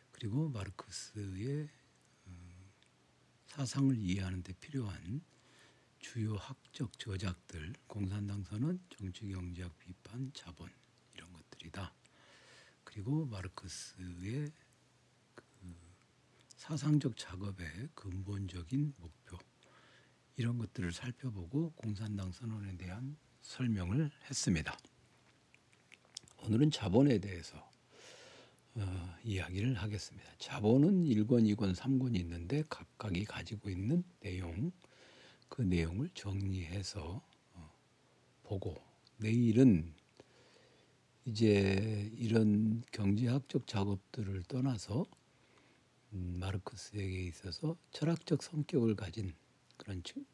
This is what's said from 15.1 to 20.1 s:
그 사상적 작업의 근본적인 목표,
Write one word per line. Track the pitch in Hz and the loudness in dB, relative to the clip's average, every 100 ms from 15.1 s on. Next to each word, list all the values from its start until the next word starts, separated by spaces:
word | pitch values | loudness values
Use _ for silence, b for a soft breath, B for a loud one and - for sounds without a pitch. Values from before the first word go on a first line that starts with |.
| _ _ | _ _
그 | - - _ 92 87 85 90 _ _ _ _ _ - | -20 -20 _ -16 -16 -20 -20 _ _ _ _ _ -20
사상적 | - 156 143 151 139 107 | -6 -2 4 4 4 -2
작업의 | - 90 101 95 82 80 147 - | -10 -8 -8 -6 -8 -8 -12 -10
근본적인 | 98 92 95 101 95 90 82 131 147 139 | -8 -6 -6 -4 -6 -6 -4 0 0 -4
목표, | 82 - - 87 - _ b b b b b | -14 -20 -20 -20 -20 _ b b b b b